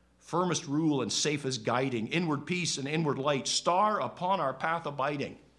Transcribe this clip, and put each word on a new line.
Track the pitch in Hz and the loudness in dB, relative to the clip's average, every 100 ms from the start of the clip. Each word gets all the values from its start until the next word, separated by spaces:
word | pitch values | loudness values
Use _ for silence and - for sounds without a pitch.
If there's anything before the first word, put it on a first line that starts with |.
| _ _ | _ _
Firmest | - 160 185 156 - | -2 0 2 0 0
rule | 147 160 139 | 2 2 2
and | 110 | 0
safest | - 160 147 135 123 | 0 0 0 -2 -4
guiding. | 107 120 135 120 120 | 0 2 2 0 0
Inward | 156 175 143 - | 0 0 0 -2
peace | 180 165 - | -2 -2 -2
and | 135 | -2
inward | 156 160 123 | 0 0 2
light. | 139 139 - | 2 0 0
Star | - 180 180 214 202 | 0 2 4 4 2
upon | 123 - 180 190 | -2 -4 -2 0
our | 139 | 0
path | 127 160 165 151 | -2 -2 -2 -4
abiding. | 143 139 147 117 - - | -2 -2 -2 -4 -8 -20